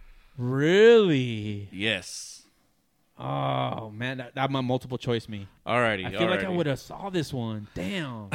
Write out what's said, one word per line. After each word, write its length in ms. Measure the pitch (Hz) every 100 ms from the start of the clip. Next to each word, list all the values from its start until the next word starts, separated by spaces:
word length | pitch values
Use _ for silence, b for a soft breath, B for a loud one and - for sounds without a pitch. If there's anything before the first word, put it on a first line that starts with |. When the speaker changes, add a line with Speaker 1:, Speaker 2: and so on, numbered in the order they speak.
| b b b 131
Speaker 1:
Really? 1300 | 123 135 151 190 226 233 196 139 123 110 107 101 95
Speaker 2:
Yes. 720 | 92 110 95 - - - - _ _ _ _ _ _ _ -
Speaker 1:
Oh, 720 | 131 139 135 131 127 - 110
man. 280 | 107 127 131
That, 160 | 120
that 160 | 131 135
might 100 | 139
multiple 360 | 123 127 127 123
choice 300 | 127 117 -
me. 200 | 104 95 _ -
Speaker 2:
Alrighty, 400 | 120 117 98 92
Speaker 1:
I 40 |
feel 180 | 95 -
like 120 | 185
I 40 |
Speaker 2:
alrighty. 120 | 190 175
Speaker 1:
would 100 | 147
have 120 | 127
saw 300 | - - 196
this 220 | 185 139
one. 340 | 131 113 107 104
Damn. 540 | 165 185 196 143 113 101